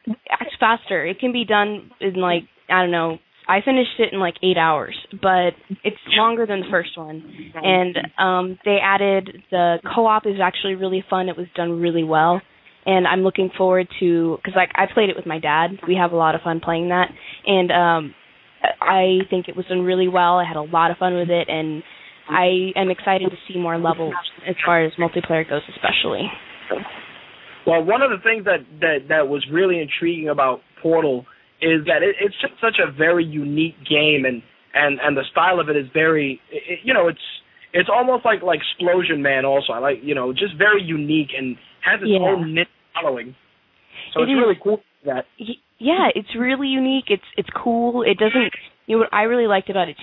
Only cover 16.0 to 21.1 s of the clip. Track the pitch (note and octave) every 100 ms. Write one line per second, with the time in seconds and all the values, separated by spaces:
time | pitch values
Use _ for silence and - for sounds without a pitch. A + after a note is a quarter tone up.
16 | F3 E3+ D#3+ D#3+ F3 E3 E3+ E3 F3 F3+
17 | F3+ - - - - F#3+ F3+ F3 E3+ E3
18 | D3 - _ _ _ _ - - E3 F#3+
19 | F#3 F#3 F#3+ F#3 F3+ F3+ F3+ F#3 F3+ F#3
20 | F#3 F3+ F3 F3+ E3+ D#3 D#3 E3 E3+ F3
21 | F#3